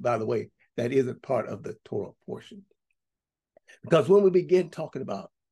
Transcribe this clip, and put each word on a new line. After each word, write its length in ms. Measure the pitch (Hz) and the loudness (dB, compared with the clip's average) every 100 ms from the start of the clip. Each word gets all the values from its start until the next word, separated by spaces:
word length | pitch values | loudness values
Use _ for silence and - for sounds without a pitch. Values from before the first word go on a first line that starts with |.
by 160 | 120 113 | -2 -2
the 80 | |
way, 240 | 110 113 - _ _ - | -2 -4 -6 _ _ -6
that 160 | 120 | 0
isn't 280 | 135 123 120 | 0 0 -4
part 260 | - 123 - | -4 -4 -4
of 160 | 110 | -10
the 100 | - - | -12 -16
Torah 280 | - 110 101 - | -10 -8 -8 -14
portion. 400 | - - - 202 - _ _ _ _ _ _ _ _ _ _ - | -14 -14 -14 -20 -20 _ _ _ _ _ _ _ _ _ _ -14
Because 260 | - 165 135 | 0 2 6
when 140 | 202 | 6
we 80 | 190 | 6
begin 400 | 180 151 185 165 | 2 2 2 2
talking 320 | - 160 139 | -6 -10 -10
about 300 | 123 98 - _ _ | -10 -10 -12 _ _